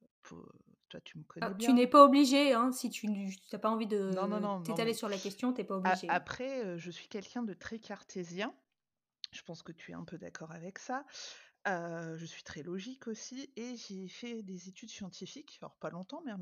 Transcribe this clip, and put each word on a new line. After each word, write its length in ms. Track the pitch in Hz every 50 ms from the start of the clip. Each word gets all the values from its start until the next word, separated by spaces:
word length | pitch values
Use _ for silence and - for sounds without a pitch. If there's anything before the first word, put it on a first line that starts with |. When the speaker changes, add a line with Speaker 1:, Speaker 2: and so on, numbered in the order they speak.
| _ _ _ _
Speaker 1:
faut... 260 | - - 80 85 - - - - _ _ _ _ _ -
toi, 100 | - 165
tu 160 | - - - 160
me 60 | 156
connais 300 | - - 170 226 214 190
Speaker 2:
Ah, 0 | 196
tu 140 | 226 262
Speaker 1:
bien. 20 | 247
Speaker 2:
n'es 120 | 247 247
pas 180 | 247 - 294 285
obligée, 480 | 269 269 285 294 247 277 277 285 277 240
hein, 180 | 226 247 262
si 180 | 254 - - 220
tu 160 | - - 220
n-, 240 | 214 208 196 196 196 190 - - -
t'as 80 | 220 208
pas 120 | - 214
envie 160 | 226 220 214
de 240 | 202 214 202 190 190
Speaker 1:
Non, 180 | 185 185 196 202
non, 120 | 208 214
non, 200 | 202 202 196 180
non, 180 | 170 - - -
Speaker 2:
t'étaler 140 | 226 226
Speaker 1:
mais 20 | 226
Speaker 2:
sur 140 | - 233 208
la 100 | 202 190
question, 340 | - 202 196 - 254 254
t'es 120 | 254 233 190
pas 120 | - 196 190 185
Speaker 1:
a-, 180 | 185 185 185 190
Speaker 2:
obligée. 80 | 160 170
Speaker 1:
après, 500 | 180 175 - - - 247 269 269 254 220
heu, 140 | 185 175 170
je 120 | 160 175
suis 180 | 165 - - -
quelqu'un 340 | - 202 190 - - 247
de 120 | 240 202 170
très 240 | - - - 226 220
cartésien. 760 | - - 202 - - - - 185 175 170 170 185 214 285 - _ _ _ _ _ _ _ _ _ _ _ _ _ - -
Je 100 | - -
pense 200 | - - 165 165
que 100 | - 175
tu 200 | 165 - - -
es 20 | 170
un 100 | 170 170
peu 140 | - 170 160
d'accord 340 | 175 170 - - 165 156
avec 260 | 165 170 165 196 - -
ça. 260 | - - 254 277 285 - - - - - - - - - _ _ - 202
Heu, 480 | 185 170 170 170 165 165 165 165 160 165
je 80 | 170
suis 180 | 156 - - -
très 180 | - - 160 143
logique 440 | 175 180 190 190 254 262 - - 233
aussi 440 | 214 220 - - 247 262 277 277 _
et 200 | 220 233 247 247
j'ai 320 | 226 - - 196 190 190 180
fait 340 | - - 240 240 233 220
des 260 | 202 185 190 175 175 190
études 220 | 190 - 233 214
scientifiques, 680 | - - 202 175 - - 190 - - - - - - -
alors 140 | 156 151 - _
pas 120 | - 156
longtemps, 320 | 165 175 185 - 269 339 339
mais 60 | 254
un 80 | 208 185